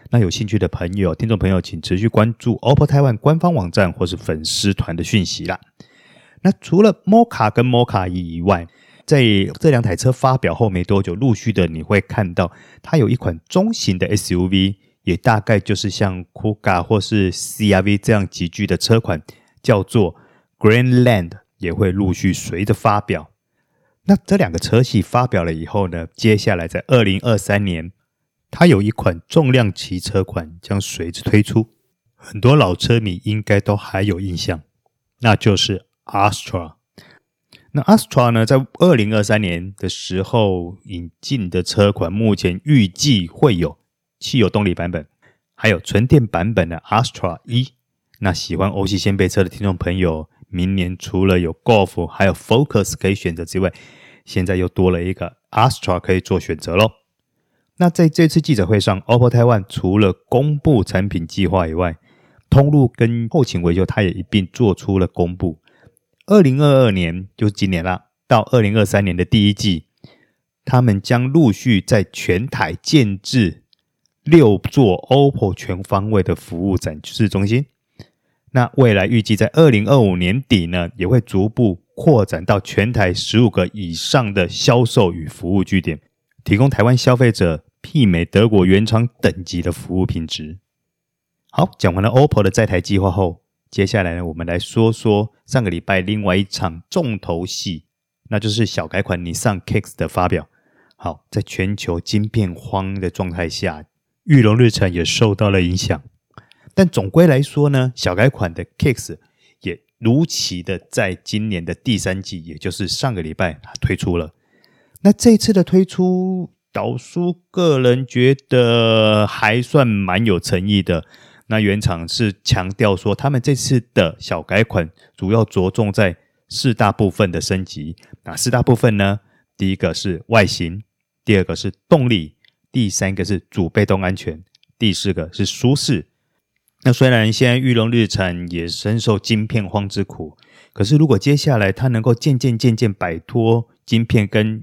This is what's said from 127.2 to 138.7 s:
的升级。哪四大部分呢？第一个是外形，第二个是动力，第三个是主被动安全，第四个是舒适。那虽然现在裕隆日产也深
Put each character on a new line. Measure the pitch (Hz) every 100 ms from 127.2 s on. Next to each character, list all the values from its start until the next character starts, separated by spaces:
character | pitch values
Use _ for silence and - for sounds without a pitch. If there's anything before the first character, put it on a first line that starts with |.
| 101
的 | 82
升 | - 95
级。 | 92 - 73 - _ -
哪 | -
四 | - 127
大 | 123
部 | 113
分 | 120 123 104
呢？ | 98 101 _ _ _ -
第 | 95
一 | 95
个 | 87
是 | 80 101 82 -
外 | 113 92
形， | - 85 95 - _ _ _
第 | - 101
二 |
个 | 90
是 | - 101 - -
动 | 165 123
力， | 107 76 _ _ _ _
第 | 131 107
三 | - 95
个 | 95
是 | 92 95 -
主 | - 82
被 | 113
动 | 101 95
安 | 92 92
全， | - 78 - _ _ -
第 | 113
四 | 87 101
个 | 87 80
是 | -
舒 | 98 - 120 135
适。 | - 104 - _ _ _ _ _ _ _
那 | 131
虽 | 123 131
然 | 120 110
现 | 113 127
在 | 123
裕 | 131
隆 | 117 113
日 | 120 107
产 | - 95 87 87
也 | 85
深 | 85